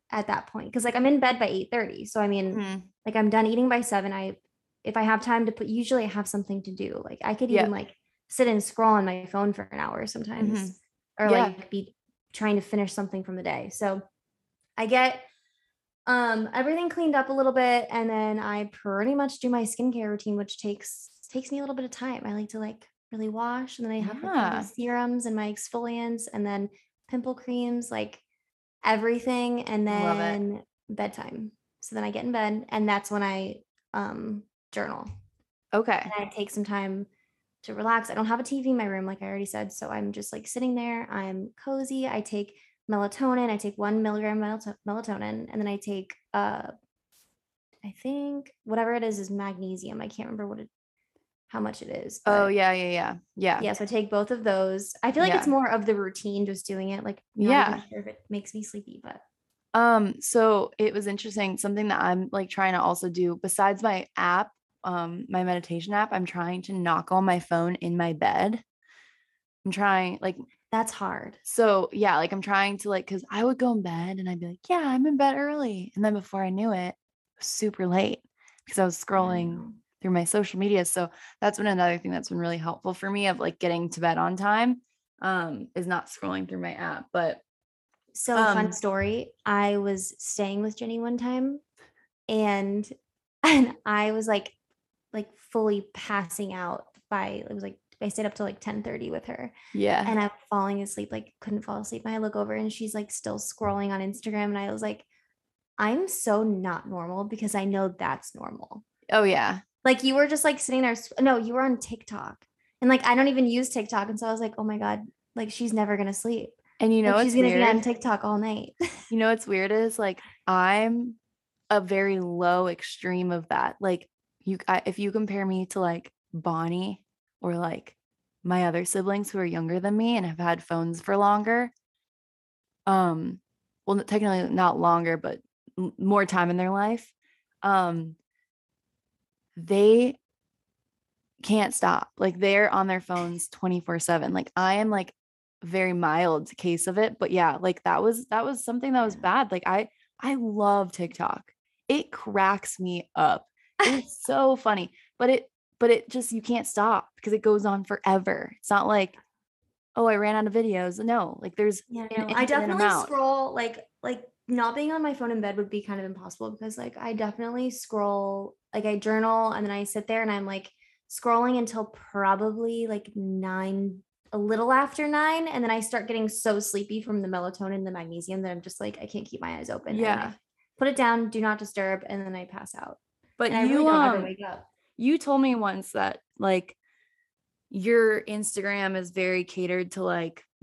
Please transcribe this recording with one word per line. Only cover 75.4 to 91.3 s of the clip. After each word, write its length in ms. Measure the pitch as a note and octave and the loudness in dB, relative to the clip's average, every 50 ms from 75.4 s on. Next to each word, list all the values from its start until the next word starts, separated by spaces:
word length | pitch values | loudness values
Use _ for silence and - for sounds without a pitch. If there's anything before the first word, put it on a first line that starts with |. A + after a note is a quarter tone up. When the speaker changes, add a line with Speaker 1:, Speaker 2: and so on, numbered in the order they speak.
| C#4+ D4 D4 D4+ C#4 A3+ G3+ F#3 F3+ - - | 0 -2 -2 -2 -2 -4 -4 -6 -8 -6 -2
Speaker 2:
And 80 | G3 G#3 | 0 0
then 100 | G#3+ G#3 | 2 0
before 300 | G3+ F#3 - G3 G3 F#3+ | 0 -4 -6 -4 -4 -2
I 60 | F#3 | -2
knew 220 | F#3 G3 A3 A3+ G3+ | -2 -2 -2 -2 -2
it, 160 | F3+ F3+ F3+ | -2 -4 -6
it 60 | - _ _ _ _ _ _ _ _ - | -8 _ _ _ _ _ _ _ _ -12
was 80 | - | -8
super 400 | - - - G#3+ G#3 G#3 - F#3 | -8 -4 -2 -2 -2 -2 0 0
late 340 | F3+ F3+ F#3+ G3 - - - _ _ _ _ _ _ _ _ _ | 2 2 4 2 2 0 -4 _ _ _ _ _ _ _ _ _
'cause 120 | - - G3 | -4 0 2
I 60 | F#3+ | 2
was 120 | F3+ E3+ - - - G3 | 2 2 -2 -4 0 2
Speaker 1:
Yeah, 120 | F#3+ F#3 F#3 | 2 2 2
I 20 | F3+ | 0
Speaker 2:
scrolling 120 | F3 E3+ | 0 -2
Speaker 1:
know. 300 | E3+ E3+ E3+ - A3+ A3 - _ _ _ _ | -2 -4 -6 -10 -14 -16 -20 _ _ _ _
Speaker 2:
through 100 | - F#3 | 0 2
my 120 | F3+ F3 E3+ | 2 2 2
social 340 | E3+ - G#3 G3 - - F#3 | 2 2 0 0 0 -2 -2
media. 240 | G3 G3+ G3+ F#3 F3 | 2 2 4 2 2
So 240 | - - F3+ F3 E3+ - - - - - - | 2 0 -2 -2 -4 -6 -14 -20 -18 -6 0
that's 180 | - G#3 G#3 | 0 0 0
been 100 | G#3 G#3 | 2 0
another 300 | G#3 F#3+ F3+ F3+ F3 F3 | 2 2 4 4 2 2
thing 140 | F3 - F#3 | 0 -2 -4
that's 180 | F3+ E3 - - | -4 -4 -4 -4
been 80 | F3+ F3 | -4 -4
really 180 | E3+ E3+ E3+ | -2 -2 -2
helpful 360 | E3 D#3+ E3+ - - - F#3 F3+ | -4 -4 -6 -6 -6 -6 -6 -6
for 160 | - G3 G3 | -6 -6 -4
me 180 | G3+ G3+ G3+ | -2 0 0
of, 120 | F#3+ F3+ - | 0 0 0
like, 200 | - E3 E3 - | -2 -4 -2 0
getting 300 | F#3 F3 E3+ E3+ F3 E3 | 0 0 0 0 -2 -4
to 100 | - E3 | -4 0
bed 160 | E3+ E3 E3 | 2 2 2
on 180 | E3 E3+ F3 F#3 | 2 0 0 0
time, 460 | F#3 G3 G3+ G#3 A3 A#3+ B3 B3 B3 _ _ _ _ _ _ _ - | 0 0 2 2 4 4 2 0 -2 _ _ _ _ _ _ _ -6
um, 480 | - F#3+ F#3 F3+ E3+ D#3+ D3 D3+ - - - | -2 -2 -2 -2 -2 -4 -6 -10 -10 -8 -6
is 120 | F#3 F3 | -6 -4
not 200 | F3+ F3+ - - | -2 -2 -4 -4
scrolling 400 | - - - G3 F#3+ F#3 F#3+ F#3 F3 | -8 -12 -10 -6 -6 -4 -4 -6 -6
through 100 | F#3 F3+ | -8 -8
my 120 | F3 E3+ E3 | -8 -8 -8
app. 340 | - F3+ E3 D3+ - - _ - | -8 -8 -8 -8 -10 -8 _ -2
But 280 | F3 E3 D#3 - - _ _ _ _ _ _ _ _ _ _ _ _ _ _ - | 0 0 0 -2 -6 _ _ _ _ _ _ _ _ _ _ _ _ _ _ -10
Speaker 1:
So, 320 | - - - A#3+ A3+ A3 | -6 -2 0 4 4 4
fun 260 | G#3+ G3+ G#3+ G#3+ F3+ | 4 4 4 2 0
Speaker 2:
um, 0 | |
Speaker 1:
story. 640 | F3 - - G3+ G3 G3 G3 G#3 A3 A#3+ - - - _ - | -2 -2 -2 -2 0 0 0 0 -2 -4 -6 -8 -12 _ -2
I 320 | G#3 G3+ G3+ G3+ G3+ G3+ | 0 2 2 2 2 2
was 380 | G3+ G3 G3+ G3 F#3+ F#3+ - - - - | 0 0 -2 -2 -4 -6 -8 -12 -12 -10
staying 380 | - - - G3+ G3 G3+ G3+ | -8 -4 -4 -2 -2 -2 -2
with 160 | G#3+ G#3+ G#3+ | -4 -4 -4
Jenny 220 | - A#3+ A3+ A3+ A#3 | -6 -8 -6 -6 -4
one 180 | A#3 A#3+ A#3+ | -4 -2 -2
time, 420 | A#3+ A#3+ B3 | -2 -2 -2